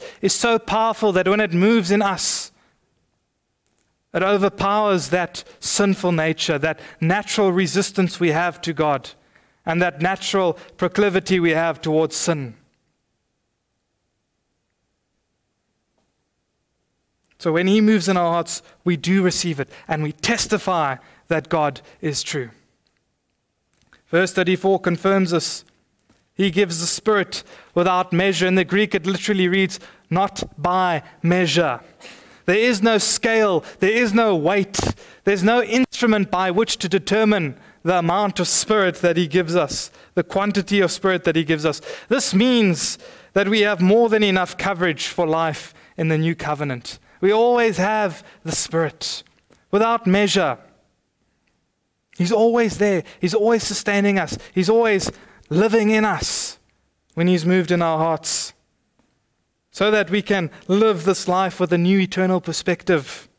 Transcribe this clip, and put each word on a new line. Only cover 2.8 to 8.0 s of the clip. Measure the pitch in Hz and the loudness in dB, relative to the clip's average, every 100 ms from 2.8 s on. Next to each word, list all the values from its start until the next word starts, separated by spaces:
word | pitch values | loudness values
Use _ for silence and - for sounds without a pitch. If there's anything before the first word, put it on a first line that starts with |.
| _ _ _ _ _ _ _ _ _ _ _ _ _ | _ _ _ _ _ _ _ _ _ _ _ _ _
it | 165 | -4
overpowers | 190 202 196 196 196 208 208 185 135 | 0 2 0 0 -2 0 2 0 0
that | 180 175 - - - | -2 -2 -8 -16 -12
sinful | - - 202 190 180 | -4 0 0 0 0
nature, | 165 160 156 - 147 | 0 0 -2 -2 -2
that | 156 151 - - | -2 -4 -10 -4
natural | 160 196 202 - 196 | -2 0 -2 0 2
resistance | 180 180 165 190 - | 2 0 0 -2 0